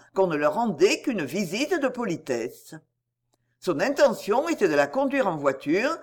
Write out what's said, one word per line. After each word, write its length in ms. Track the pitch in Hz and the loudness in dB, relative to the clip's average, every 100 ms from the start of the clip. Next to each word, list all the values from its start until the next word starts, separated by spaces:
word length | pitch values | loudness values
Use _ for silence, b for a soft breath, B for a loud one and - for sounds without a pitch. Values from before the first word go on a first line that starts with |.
| B | B
qu'on 120 | - 185 | 0 0
ne 100 | 151 | 2
leur 180 | 151 | 0
rendait 460 | 185 240 147 392 415 | 2 -2 2 2 2
qu'une 240 | - 220 | -2 -4
visite 560 | 139 185 180 202 294 349 | -4 -4 -4 -2 -2 0
de 80 | 269 | -2
politesse. 840 | 240 226 160 - 117 110 - - 156 _ _ _ _ _ _ _ _ | -2 -6 -6 -4 -4 -4 -10 -20 -20 _ _ _ _ _ _ _ _
Son 160 | - 147 | -4 0
intention 680 | 214 277 277 214 - 233 330 | 0 4 4 2 0 0 0
était 180 | 311 185 | 0 2
de 60 | |
la 120 | 147 143 | 4 2
conduire 400 | 262 277 277 196 | 0 0 0 0
en 120 | 160 | 0
voiture, 580 | 139 135 143 180 254 320 | -2 -2 0 0 0 -4